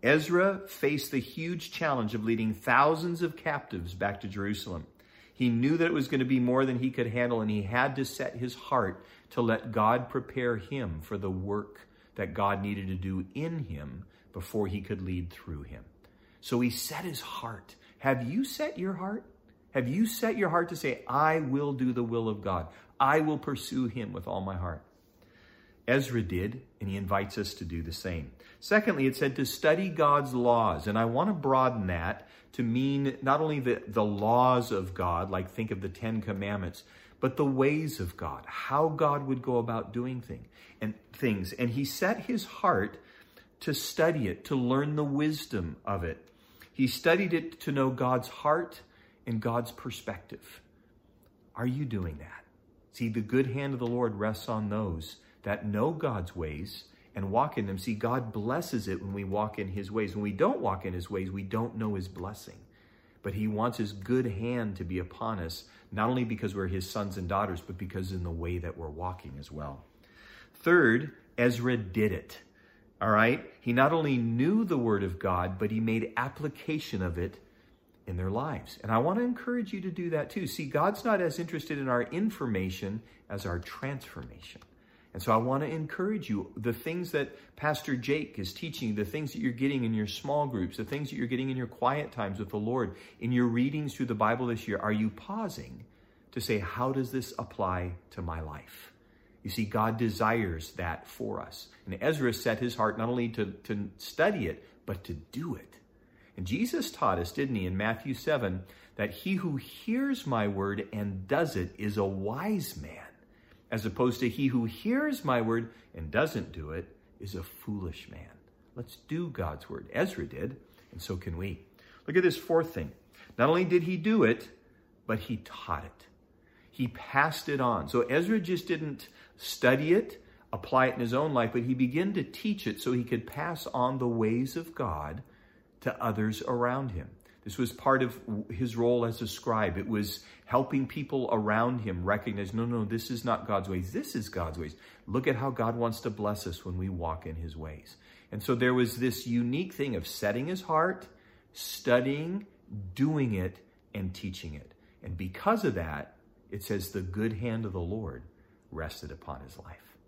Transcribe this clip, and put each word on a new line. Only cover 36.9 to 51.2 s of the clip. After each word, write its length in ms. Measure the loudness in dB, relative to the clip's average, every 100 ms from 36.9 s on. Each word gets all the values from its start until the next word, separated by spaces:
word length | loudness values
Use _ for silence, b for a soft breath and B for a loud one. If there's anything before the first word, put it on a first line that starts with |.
| B B B
but 160 | 0 2
the 80 |
ways 560 | 2 4 4 4 -2 -4
of 160 | -6 -4
God, 280 | -8 -8 -10
how 420 | -8 0 4 4
God 380 | 4 4 2 0
would 160 | -2
go 160 | 2 2
about 340 | 2 -2 -4
doing 280 | -4 -4 -6
thing, 260 | -8 -14 -14 B B B
and 140 | -6 -6 _
things. 400 | 0 2 2 -2
And 180 | -2 0
he 140 | 0
set 360 | -2 0 0 0
his 240 | -2 -2
heart 540 | -4 0 4 4 2 -4 B B B B B _
to 120 | -2
study 540 | -2 -2 4 4 4 0
it, 200 | -2 0
to 100 | 2
learn 400 | 4 4 4 2
the 80 |
wisdom 720 | 2 4 2 2 -2 -2 -2 -4
of 180 | -4 -2
it. 260 | -2 -6 -14 B B B B
He 160 | 0 2
studied 440 | 4 4 6 4
it 280 | 0 -2 -6
to 120 | -2
know 180 | 2 2
God's 380 | 2 2 2 -2
heart 520 | -2 2 4 2 -10 -20 b b b
and 160 | -4 -2
God's 300 | 2 0 -2
perspective. 880 | -8 -10 -8 -8 -10 -12 -18 -18 -20 _ b b b _ _